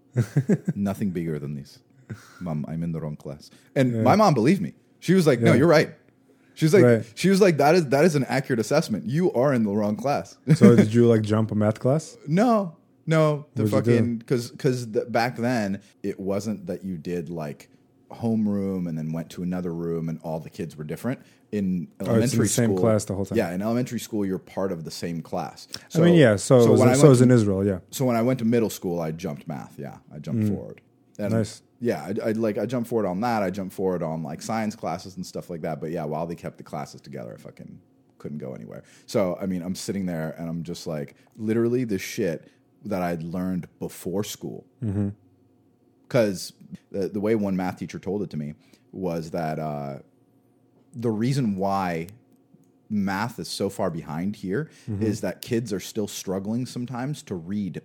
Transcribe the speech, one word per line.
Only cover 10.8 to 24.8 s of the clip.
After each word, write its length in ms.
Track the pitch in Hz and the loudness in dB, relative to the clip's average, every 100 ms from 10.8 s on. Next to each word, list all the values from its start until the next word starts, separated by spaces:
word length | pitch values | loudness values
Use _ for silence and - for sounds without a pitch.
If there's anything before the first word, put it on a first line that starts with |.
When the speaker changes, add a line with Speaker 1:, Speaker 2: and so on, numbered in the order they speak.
| 107 | 6
Speaker 1:
you, 140 | 120 117 | 6 6
like, 160 | 113 | 6
jump 280 | 107 107 110 | 4 0 0
a 40 | 104 | 2
math 240 | 104 - | 0 2
class? 360 | 123 156 - - - | 0 0 -4 -14 -2
Speaker 2:
No, 480 | 175 247 220 185 - _ _ - | 2 2 2 -2 -10 _ _ 0
no. 400 | 160 156 147 - 113 | 2 4 0 -6 -2
The 80 | |
Speaker 1:
What'd 240 | 107 107 110 | 2 2 4
you 60 | |
do? 40 | 117 | 4
Speaker 2:
fucking, 220 | 120 113 - | 2 -2 -2
'cause, 240 | 123 120 - | -4 -4 -4
'cause 340 | 139 123 113 | -2 -2 -2
the, 140 | 117 120 | -4 0
back 320 | 117 123 117 | 0 0 -2
then 420 | 120 123 101 98 - _ | -2 0 -2 -4 -10 _
it 160 | 101 - | -8 -6
wasn't 480 | 95 98 107 101 87 | -4 -4 -4 -8 -8
that 160 | 90 | -8
you 140 | 95 85 | -8 -8
did, 320 | 87 87 78 | -6 -6 -6
like, 400 | 82 76 71 - _ _ _ _ | -8 -8 -12 -18 _ _ _ _
homeroom 760 | - 117 110 104 101 98 95 87 | -6 -2 0 0 0 -2 -4 -4
and 80 | 80 | -6
then 160 | 78 | -6
went 200 | 82 82 | -6 -8
to 100 | - | -8
another 320 | 90 90 87 | -6 -4 -6
room 340 | 82 85 82 80 | -6 -4 -4 -6
and 100 | 80 | -8
all 160 | 82 80 | -8 -10
the 100 | 73 | -10
kids 260 | - 82 71 | -12 -12 -10
were 60 | |
different. 360 | 76 - 117 139 - _ _ | -12 -8 -6 -8 -12 _ _
In 360 | 104 95 90 76 - | -4 -2 -2 -6 -8
Speaker 1:
Oh, 40 | |
it's 40 | 95 | 0
in 0 | |
Speaker 2:
elementary 300 | 113 120 120 | 2 2 2
Speaker 1:
the 80 | 107 | 2
same 220 | - 117 | 2 2
Speaker 2:
school, 80 | 95 | 2
Speaker 1:
class 260 | 113 107 - | 4 2 0
the 80 | 98 | -4
whole 100 | 98 | -2
time. 120 | 113 | -2
Speaker 2:
yeah, 160 | 87 | 0
in 80 | 90 | -2
elementary 380 | 107 120 - 113 | -2 -2 -2 -6
school, 260 | - 104 98 | -6 -4 -2
you're 140 | 92 | -4
part 320 | - 92 98 | -6 -4 -4
of 120 | 85 | -4